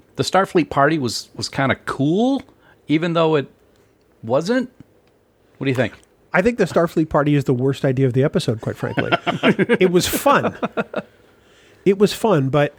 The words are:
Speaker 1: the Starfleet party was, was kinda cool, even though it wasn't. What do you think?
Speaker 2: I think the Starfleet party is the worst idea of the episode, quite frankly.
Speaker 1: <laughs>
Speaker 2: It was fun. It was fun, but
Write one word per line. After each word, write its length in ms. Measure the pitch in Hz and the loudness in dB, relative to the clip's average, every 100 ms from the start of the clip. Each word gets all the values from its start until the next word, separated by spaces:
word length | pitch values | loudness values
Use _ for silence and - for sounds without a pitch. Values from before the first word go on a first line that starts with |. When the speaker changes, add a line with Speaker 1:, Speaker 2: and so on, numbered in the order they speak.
| _ - | _ -6
Speaker 1:
the 80 | |
Starfleet 460 | - 185 190 185 143 | 0 0 2 0 0
party 300 | - 139 160 | 2 2 2
was, 300 | 123 - - - | -2 -6 -10 -12
was 140 | 113 | -8
kinda 260 | - 135 104 - | -2 -2 -2 -4
cool, 580 | - 139 180 247 277 - _ _ _ - | -4 0 0 0 -2 -6 _ _ _ -2
even 260 | 151 170 | -2 0
though 220 | 165 160 151 | 0 2 0
it 120 | 131 _ _ _ _ _ _ _ | -2 _ _ _ _ _ _ _
wasn't. 480 | 113 131 170 254 247 - - _ _ _ _ _ _ - | -2 -2 0 -2 -4 -10 -20 _ _ _ _ _ _ -6
What 80 | 135 | -2
do 40 | |
you 40 | 131 | 0
think? 180 | 113 - _ _ _ | -2 -4 _ _ _
Speaker 2:
I 80 | 160 | 0
think 160 | 196 240 | 0 0
the 80 | 185 | 0
Starfleet 440 | - 175 - 156 | 0 0 0 -2
party 260 | 156 143 147 | 0 2 2
is 80 | 131 | 2
the 80 | |
worst 300 | 123 131 135 143 | 0 -2 -2 -2
idea 200 | 131 135 | 0 0
of 60 | |
the 100 | 123 | 2
episode, 380 | 143 185 - 110 | 0 0 -2 -4
quite 140 | - 104 | -6 -8
frankly. 360 | - - 113 165 - | -6 -4 -2 -2 -2
Speaker 1:
<laughs> 180 | 170 160 - 190 - | -2 0 2 0 2
Speaker 2:
It 120 | 185 | 2
was 160 | 175 - | 2 0
fun. 500 | - 269 247 123 - - - - - - _ _ _ _ _ _ _ - | 0 2 2 0 -4 -8 -6 -8 -10 -12 _ _ _ _ _ _ _ 0
It 120 | 196 | 4
was 140 | 208 | 2
fun, 360 | - 226 170 135 | 2 2 2 2
but 240 | 143 143 | 2 0